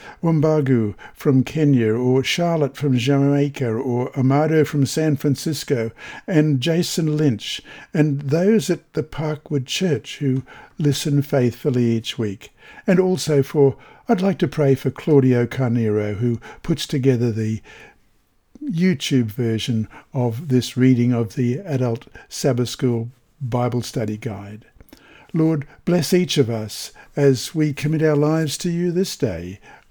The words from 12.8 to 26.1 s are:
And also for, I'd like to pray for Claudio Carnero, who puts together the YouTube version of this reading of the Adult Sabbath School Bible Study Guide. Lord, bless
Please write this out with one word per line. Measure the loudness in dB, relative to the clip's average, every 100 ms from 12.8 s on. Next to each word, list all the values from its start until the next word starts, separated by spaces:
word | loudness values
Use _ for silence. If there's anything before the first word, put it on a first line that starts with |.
| 0
And | 2
also | 2 0 0 0
for, | 2 2 2 2 -14 -10 -2
I'd | 0
like | 0 0
to | -2
pray | 0 2 2
for | 0
Claudio | -4 4 4 6 4 0
Carnero, | -2 0 0 0 0 -2 -2
who | -2 -4 -8 -10
puts | -4 -4 -2
together | 0 2 2 0
the | -2 -4 -4 -8 -20 -20 _ _ _ _ _ _ -12 -6
YouTube | 0 0 0 0 0 0
version | -2 -2 -2 -2 -4 -4 -10 -10
of | -4 -4 -4 0
this | 0 0 2
reading | 4 4 4
of | 2 -2 -2
the | -2 -2
Adult | -4 -2 -2 -4 -8 -20 -16
Sabbath | -4 0 0 -2
School | -2 -2 -2 -4 -12 _ -12
Bible | -6 -2 -2 -2
Study | -4 -6 -6 -6
Guide. | -8 -10 -14 -18 -20 _ -20 -20 _ -20 _
Lord, | 0 0 0 -6 -8 -2
bless | 0 2